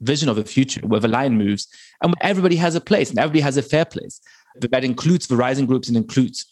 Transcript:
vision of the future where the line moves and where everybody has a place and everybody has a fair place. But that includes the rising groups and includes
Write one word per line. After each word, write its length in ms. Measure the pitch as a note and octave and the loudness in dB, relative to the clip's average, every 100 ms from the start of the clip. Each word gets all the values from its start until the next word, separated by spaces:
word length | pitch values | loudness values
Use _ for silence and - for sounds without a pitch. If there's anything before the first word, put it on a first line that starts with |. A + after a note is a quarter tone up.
vision 280 | A2+ D3 C#3+ | -2 -2 0
of 60 | A2 | -2
the 80 | |
future 380 | G#2+ - C3 - | -2 0 -2 -2
where 180 | G2+ G#2+ | -2 0
the 80 | A2+ | 2
line 300 | A#2 C#3 A2+ | 0 0 0
moves 300 | G2+ G2+ - - - _ | 0 -2 -6 -18 -20 _
and 100 | F3 | -2
where 180 | F3 F#3 | 0 0
everybody 280 | F#3+ F#3 E3+ | 0 2 2
has 180 | F3 E3 | 0 -2
a 60 | |
place 280 | - G#3 - | 0 0 2
and 80 | A2 | 0
everybody 220 | D3+ D3+ | 2 2
has 180 | C#3+ C3+ | 2 0
a 40 | |
fair 240 | B2 D3+ E3 | 0 0 0
place. 340 | - - - _ _ _ B2+ | -4 -14 -18 _ _ _ -8
But 120 | A#2+ | -2
that 120 | B2+ | 0
includes 440 | C3 A#2+ D#3 F3 - | 0 0 2 0 2
the 100 | A#2+ | 0
rising 280 | B2 C3+ B2+ | 0 0 0
groups 220 | B2+ - | 0 0
and 80 | A#2 | -2
includes 500 | A2 - B2 - - | 0 0 0 -2 -6